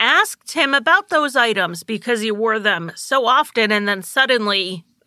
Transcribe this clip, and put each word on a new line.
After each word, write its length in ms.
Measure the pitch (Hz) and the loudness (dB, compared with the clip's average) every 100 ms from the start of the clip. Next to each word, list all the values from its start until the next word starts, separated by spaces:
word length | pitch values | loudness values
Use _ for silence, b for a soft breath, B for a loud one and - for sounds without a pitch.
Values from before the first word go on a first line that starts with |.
asked 520 | 226 320 427 - - | 2 2 0 -4 -8
him 200 | 302 277 | -2 0
about 380 | 277 262 359 403 | 2 2 2 2
those 260 | 320 294 262 | 0 0 2
items 460 | 233 202 175 170 | 2 0 -2 -6
because 400 | - 220 - 233 | -8 -6 -2 -2
he 80 | 220 | -2
wore 280 | 208 220 220 | -2 -2 0
them 320 | 208 180 170 | 0 -2 -4
so 320 | - - 269 233 | -12 -2 0 2
often 440 | 254 294 233 214 | 2 0 0 0
and 160 | 214 202 | 0 0
then 160 | 196 | -4
suddenly 840 | 180 269 262 247 208 196 185 180 - _ | -4 0 2 2 0 -2 -4 -8 -14 _